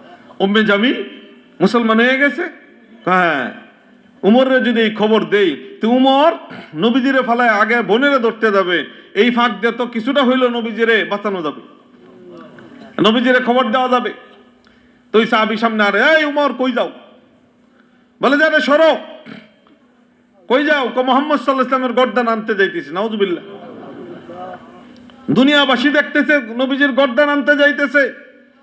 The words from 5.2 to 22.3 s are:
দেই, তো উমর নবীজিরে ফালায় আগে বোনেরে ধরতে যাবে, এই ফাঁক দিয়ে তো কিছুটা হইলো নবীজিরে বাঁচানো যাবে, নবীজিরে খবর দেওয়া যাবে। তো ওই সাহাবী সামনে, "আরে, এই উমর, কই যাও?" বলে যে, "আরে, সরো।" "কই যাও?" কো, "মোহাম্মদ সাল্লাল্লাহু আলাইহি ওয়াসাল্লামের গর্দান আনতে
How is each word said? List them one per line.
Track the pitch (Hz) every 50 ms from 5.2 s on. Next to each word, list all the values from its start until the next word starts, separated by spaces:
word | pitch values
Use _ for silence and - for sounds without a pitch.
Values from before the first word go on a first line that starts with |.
| -
দেই, | 160 170 208 202 175 143 131 - - - -
তো | - 220
উমর | 240 262 262 269 269 277 294 330 330 330 - - - - - - -
নবীজিরে | 151 180 233 233 269 240 277 262 262 247
ফালায় | - 233 240 247 233
আগে | 220 202 214 214 233 240 226
বোনেরে | 175 196 233 277 285 285 269
ধরতে | 226 226 - - 226 220 202
যাবে, | 196 190 180 180 165 135 - - - - - -
এই | 196 214 240
ফাঁক | 240 233 240 240 208 185
দিয়ে | 190 233 226
তো | 233 247
কিছুটা | 233 - 233 220 254 277 285 285
হইলো | 240 254 254 254 247
নবীজিরে | 240 240 220 233 214 202 233 226 226 214 175
বাঁচানো | 165 196 202 208 214 196 185 165
যাবে, | 151 131 - - - - - _ _ _ - - - - - - - - - - - - - - - - - - - - - 165 208
নবীজিরে | 220 254 240 254 254 254
খবর | 240 233 240 247 254 233
দেওয়া | 214 262 254 247
যাবে। | 247 247 226 208 - - - - - - - _ _ _ _ _ _ _ _ _ _ _ _ _ -
তো | 208
ওই | 233
সাহাবী | - - 220 220 214 226
সামনে, | 208 226 233 220 214 208
"আরে, | 202 196 202 240 294 320 311
এই | 311
উমর, | 294 285 294 294 277 240 -
কই | 254 262 233
যাও?" | 233 196 165 - - - - - _ _ _ _ _ _ _ _ _ _ _ _ _ _ _ _ _ _ _ _ - -
বলে | 233 277 285
যে, | 311
"আরে, | 320 302 302
সরো।" | - - 277 302 320 320 277 - - - - - - - - - - - _ _ _ _ _ _ _ _ _ _ _ _ _ _ _ _ _ _ _ -
"কই | 226 262 294
যাও?" | 302 302 285 262 226
কো, | - 247 262
"মোহাম্মদ | 262 247 262 285 302 302 277
সাল্লাল্লাহু | - -
আলাইহি | 269
ওয়াসাল্লামের | 269 254 254 269 262 254 254 240
গর্দান | 247 254 254 196 247 240
আনতে | 226